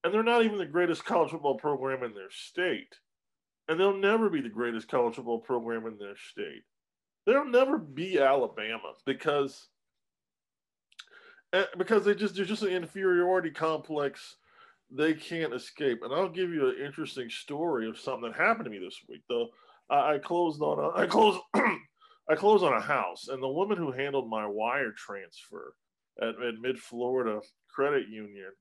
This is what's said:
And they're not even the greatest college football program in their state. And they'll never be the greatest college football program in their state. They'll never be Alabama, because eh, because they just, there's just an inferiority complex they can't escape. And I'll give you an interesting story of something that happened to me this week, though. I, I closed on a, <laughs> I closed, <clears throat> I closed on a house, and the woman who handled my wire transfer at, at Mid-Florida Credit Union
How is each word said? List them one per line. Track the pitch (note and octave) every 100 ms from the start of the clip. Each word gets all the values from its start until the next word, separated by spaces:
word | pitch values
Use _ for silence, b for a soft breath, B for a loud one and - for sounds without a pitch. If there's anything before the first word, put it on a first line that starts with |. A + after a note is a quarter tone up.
And | G3
they're | G#3+
not | A3+ A#3+
even | A3+ G#3
the | D#3+
greatest | D#3+ F3 E3 -
college | F3 D3+
football | D#3 C#3+ A#2+
program | D3+ C3+ C3+ C3
in | A#2+
their | G#2 F#2+
state. | - - - F3+ A2 - - _ _ _ _ _ _ -
And | D#3+
they'll | G3 G3
never | G3 A3+ G#3+
be | D#3+
the | A#2+
greatest | G#2+ A#2+ A2+ -
college | C3+ A#2+
football | A#2 A#2 A#2
program | - B2 A2+ A2+ A2+
in | G#2
their | G2+ G2+ -
state. | - E2 A#1+ _ _ _ _ _ _
They'll | - C4+ D4
never | A#3+ C4+ A#3+
be | D#3 C3+ F#3 E3+
Alabama, | C3+ C#3 A#2 - G#2+ A2+ D#2+ - -
because | C3 D#3 D3 C#3 - - _ _ _ _ _ _ _ _ _ _ _ _ - B B B B _
eh, | F#3 G3 F3+
because | F#3 A3
they | F#3+
just, | G3 G#3 F3
there's | F#3
just | G#3+
an | G#3
inferiority | F3+ E3 F#3+ F#3+ F3 F3+ F#3 E3
complex | C#3+ D#3+ D#3 - D3+ C#3 C#3 - - b b b b _
they | C3 D#3
can't | D#3 - E3+ D#3
escape. | B2 - - C#3+ A#2
And | A#2+
I'll | C#3+ F#3+
give | E3 F3+
you | E3 C3
an | C3
interesting | C#3+ D3+ C#3+ C3+ A#2
story | - - D3 E3+ C3 A2
of | A2
something | - A#2+ A#2
that | -
happened | F#3+ A3 C#3
to |
me | G#2
this | F#2 - -
week, | - _
though. | A#2+ A#2 b b b _
I, | C#3+ C#3+
I | C#3+
closed | - F3 E3+ D3
on | D3+ D3+
a, | D3 F3+
<laughs> |
I | G3
closed, | G#3+ G#3+ F#3 -
<clears throat> |
I | - B3+ E3+ - _ - _ - D#3
closed | G3+ G#3
on | E3+
a | A2+
house, | G#2 C#3 F#2 F2 -
and | C3
the | C3+
woman | D3 G3+ F#3+
who | D3+
handled | B2+ C#3 C#3 A#2
my | A2 G#2+
wire | G#2 A2+ C3+ A#2+
transfer | G#2+ - G2+ F2 - - E2+ B1+ _ _ _ _ -
at, | A2+ A2
at | B2 A2
Mid-Florida | B2+ A#2+ - A#2+ B2 C3 A2+ G#2+ - _ _
Credit | - C#3+ C#3 G2
Union | A2 G#2 G2+ F#2+ G2